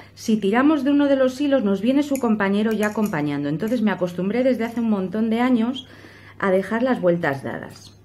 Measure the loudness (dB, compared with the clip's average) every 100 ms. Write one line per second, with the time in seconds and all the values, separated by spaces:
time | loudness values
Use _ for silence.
0 | -20 -8 -2 0 2 2 2 2 2 2
1 | 4 4 2 0 0 2 2 0 2 0
2 | 0 -2 0 0 2 0 0 0 -2 -2
3 | -2 -2 -2 -2 -2 -4 -2 0 0 0
4 | -4 -4 -2 0 0 0 -4 -2 0 0
5 | -2 -2 -2 0 2 2 0 -4 -12 -20
6 | -20 -20 -20 -4 0 0 0 -2 0 2
7 | 2 2 0 -4 -6 -10 -12 -18 -20 -20